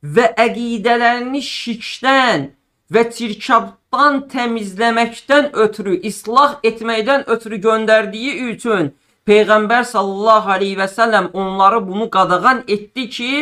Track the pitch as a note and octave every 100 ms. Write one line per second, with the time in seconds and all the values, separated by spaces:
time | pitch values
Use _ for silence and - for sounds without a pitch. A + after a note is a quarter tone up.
0 | D3 D#3 A#3 - A#3 G3+ A#3+ A#3 G3+ A#3+
1 | A#3+ A#3+ B3 C#4 - - - A3+ - -
2 | B3+ C4+ B3 G3 C#3 _ _ _ _ F#3
3 | A#3 - A#3 G#3 - A#3+ G3 - _ B3+
4 | D4 C#4 C#4 B3+ A#3+ A#3 G3+ F#3 A#3 A3+
5 | A#3 A#3 - C#4+ C#4+ - G#3+ G#3+ G3 F3
6 | G#3+ G3+ G#3+ A#3+ C#4+ C#4+ A3+ A3+ A3+ A3+
7 | G#3+ C#4 C#4 A3+ A3 G#3+ G#3 A3 A3 A3
8 | G#3 G#3 B3+ A#3+ B3 G#3 A#3 G#3 D3 -
9 | _ _ - G#3 G#3 G#3+ G#3 A#3+ A#3+ A3
10 | G3 G3 A3 A3 G3 F#3+ G3 F#3+ F#3+ -
11 | A#3 G#3+ F3+ F#3 F#3+ F#3+ G3 A3+ F#3+ F#3+
12 | A3 F#3+ F3+ F3+ G#3+ B3+ - G#3 G#3 -
13 | B3+ - A#3+ C#4+